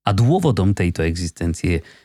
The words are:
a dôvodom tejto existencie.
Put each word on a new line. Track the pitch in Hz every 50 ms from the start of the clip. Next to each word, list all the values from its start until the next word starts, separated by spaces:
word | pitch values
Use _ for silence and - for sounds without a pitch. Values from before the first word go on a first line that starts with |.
| _
a | 104
dôvodom | 104 98 117 127 170 190 170 147 113 - 92 98 98
tejto | - 92 87 85 - 80
existencie. | 82 82 87 87 82 - - 85 85 80 - - 98 85 80 - - - - _